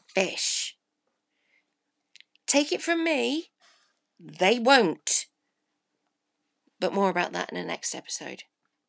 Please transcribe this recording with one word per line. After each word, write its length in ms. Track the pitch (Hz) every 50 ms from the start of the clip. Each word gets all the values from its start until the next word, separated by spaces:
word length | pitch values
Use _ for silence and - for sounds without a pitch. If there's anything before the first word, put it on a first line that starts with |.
| _ - -
fish. 640 | 190 190 151 - - - - - - - - - _ _ _ _ _ _ _ _ _ _ _ _ _ _ _ _ _ _ _ _ _ _ _ _ _ _ _ _ - - _ _ _ _
Take 260 | - - 277 294 294
it 100 | - -
from 200 | - 330 339 330
me, 480 | 330 330 311 262 233 240 285 320 339 - _ _ _ _ _ _ _ _ _ _ _ _ _ _
they 380 | 170 156 - - 185 190 240 247
won't. 680 | 226 254 277 262 214 160 147 - _ - - - - - _ _ _ _ _ _ _ _ _ _ _ _ _ _ _ _ _ _ _ _ _ _ _ _ _ _ _ _ _ _
But 140 | 185 180
more 160 | - 196 196 190
about 240 | 170 180 175 -
that 180 | - 175 - -
in 80 | - 175
the 60 | 180
next 300 | 170 165 - - - -
episode. 480 | 135 - - - - 156 131 127 - - _ _ _ _ _ _ _ _